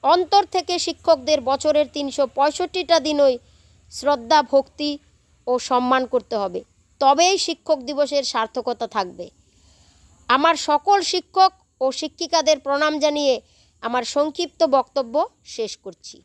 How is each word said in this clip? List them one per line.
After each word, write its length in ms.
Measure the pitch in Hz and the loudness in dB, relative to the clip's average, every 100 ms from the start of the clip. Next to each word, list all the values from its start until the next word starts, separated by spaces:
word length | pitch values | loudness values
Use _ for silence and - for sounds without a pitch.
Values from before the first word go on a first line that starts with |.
অন্তর 420 | 262 359 359 403 | 2 2 4 2
থেকে 340 | 403 370 - 359 | 2 -4 -2 -4
শিক্ষকদের 600 | - 320 - 311 254 302 | -4 -4 0 0 2 -2
বছরের 460 | 240 269 302 302 294 | 0 -2 0 0 0
তিনশো 340 | 294 277 254 269 | -4 -8 -2 -4
পঁয়ষট্টিটা 640 | - 285 294 359 370 349 330 | 0 0 0 -6 -4 0 0
দিনই 380 | 294 294 277 247 _ _ _ _ _ | 0 2 2 2 _ _ _ _ _
শ্রদ্ধা, 520 | - 269 285 233 311 | -6 -2 -2 2 2
ভক্তি 560 | 254 277 269 _ 294 285 _ _ _ _ - | 4 0 0 _ -6 -6 _ _ _ _ -6
ও 120 | 247 | -4
সম্মান 480 | - 247 247 262 254 | 0 0 2 0 0
করতে 300 | 254 - 226 | -4 -4 -6
হবে, 280 | 196 180 - _ _ _ | -4 -8 -14 _ _ _
তবেই 400 | 269 277 359 392 | 4 6 4 4
শিক্ষক 400 | - 330 - 302 | -2 -8 -2 -4
দিবসের 440 | 247 285 285 285 | -2 -2 0 0
সার্থকতা 640 | 262 240 220 - 247 240 226 | -2 -4 -4 -6 -6 -6 -6
থাকবে। 440 | 220 185 - 175 _ _ _ _ _ _ _ _ _ - | -4 -6 -8 -18 _ _ _ _ _ _ _ _ _ -2
আমার 260 | 254 320 | 2 2
সকল 460 | 320 - 294 - 403 | 0 0 -2 2 2
শিক্ষক 520 | 349 359 - - 381 381 _ _ | 2 -6 -4 2 2 _ _ _
ও 120 | 262 | -4
শিক্ষিকাদের 680 | 269 320 _ 330 330 294 302 | -4 -10 _ -2 0 2 0
প্রণাম 400 | 277 285 302 302 | 0 -2 0 0
জানিয়ে 420 | 302 294 285 247 _ _ _ _ | -2 0 0 -2 _ _ _ _
আমার 220 | 233 247 | -6 -4
সংক্ষিপ্ত 600 | 233 - 302 - 330 _ | -4 -2 -2 -4 -8 _
বক্তব্য 680 | 320 269 - 277 240 269 415 _ | 2 2 0 -6 -4 -2 -4 _
শেষ 320 | - - 214 - | -20 -10 -10 -10
করছি। 460 | 196 170 - - | -18 -18 -20 -20